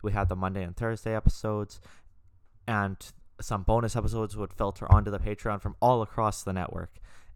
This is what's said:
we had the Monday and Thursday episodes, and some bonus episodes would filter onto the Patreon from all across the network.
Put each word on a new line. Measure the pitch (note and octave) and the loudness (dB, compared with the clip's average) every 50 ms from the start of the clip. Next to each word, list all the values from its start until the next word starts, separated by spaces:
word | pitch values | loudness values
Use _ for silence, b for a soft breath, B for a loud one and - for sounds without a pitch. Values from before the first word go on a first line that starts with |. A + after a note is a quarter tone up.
we | - G#2 | -4 -2
had | G#2 G#2 G2 | 0 2 2
the | F2 F#2 | 0 0
Monday | F2+ F#2 F#2 F#2+ G2 F2+ | 0 -2 -2 -2 -4 -6
and | E2+ F2+ | -6 -6
Thursday | - A#2+ A2+ A2+ - - A2+ A2 | -4 -2 -2 -2 -4 -4 -2 -2
episodes, | G#2+ - - - - - A2 G#2+ G#2 G#2 - - - B B B B B B B - - - - - - - - - - | 4 4 4 4 4 2 -2 -2 -2 -4 -6 -10 -16 B B B B B B B -20 -20 -20 -20 -20 -20 -20 -20 -12 -6
and | - A2+ G#2 G2+ G2 F#2+ - - - - - - - - - | -2 0 0 0 0 -2 -6 -12 -16 -20 -20 -20 -20 -14 -10
some | - - A2 G2 | -6 -4 -4 0
bonus | F2+ - A2 A#2 A#2 G#2+ - | 2 4 4 4 4 2 0
episodes | A#2+ G#2 G2+ A2+ A2+ A2 G2 G2 | 0 0 0 0 0 -2 -4 -4
would | G#2+ G2+ F#2 - | -6 -6 -6 -4
filter | - G#2+ G2+ - - - - | -2 -2 -2 -2 -2 4 6
onto | G2+ G#2+ G2+ G#2 | 8 8 8 4
the | G2+ F#2+ | -2 -2
Patreon | F#2 G#2+ G#2 - - A2+ G#2 G2 | -2 -2 -4 -2 -4 -4 -4 -4
from | - G#2 F2+ - | -6 -8 -2 2
all | - B2 B2+ A#2 | 4 4 4 4
across | A2 - - A#2 A2 G#2+ G2 - | 0 -2 0 0 0 2 0 -2
the | - G2 F#2+ | -4 -4 -4
network. | F#2 E2 - - F2 F2 - - - B B B B B B B | -2 -4 -4 -6 -8 -10 -10 -12 -16 B B B B B B B